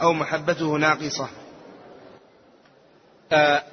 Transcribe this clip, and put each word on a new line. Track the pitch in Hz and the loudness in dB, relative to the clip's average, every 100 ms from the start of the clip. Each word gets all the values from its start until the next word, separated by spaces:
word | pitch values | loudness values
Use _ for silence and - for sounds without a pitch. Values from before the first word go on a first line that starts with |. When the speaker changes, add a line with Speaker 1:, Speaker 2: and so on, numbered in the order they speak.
Speaker 1:
أو | 170 | 0
محبته | 165 143 156 151 156 160 | 0 -2 -4 -4 -2 -2
ناقصة؟" | 151 156 151 151 - 131 - - - - - - - - - _ _ _ _ _ _ _ _ _ _ - | 0 0 0 -4 -8 -10 -12 -20 -20 -20 -20 -20 -20 -20 -20 _ _ _ _ _ _ _ _ _ _ 0
Speaker 2:
آه، | 156 147 147 - | 4 4 2 0